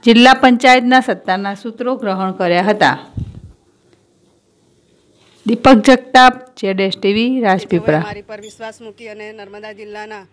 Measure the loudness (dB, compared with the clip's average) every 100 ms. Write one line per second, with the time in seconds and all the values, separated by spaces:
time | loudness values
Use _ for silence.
0 | 4 4 6 4 2 2 4 2 4 0
1 | 0 -8 -6 -6 -6 -10 -14 -8 -6 -6
2 | -6 -4 -6 -4 -2 -2 0 0 0 -2
3 | -10 -14 -14 -16 -20 _ _ _ _ _
4 | _ _ _ _ _ _ _ _ _ _
5 | _ _ _ _ -6 0 4 4 4 0
6 | 2 4 4 2 -18 -10 -6 -4 -4 -2
7 | -2 -2 -2 -2 0 -2 -2 -4 0 -2
8 | -4 -12 -16 -18 -20 _ -18 -18 -20 -20
9 | -20 -18 -18 -18 -20 -20 -20 -20 -18 -16
10 | -16 -18 -20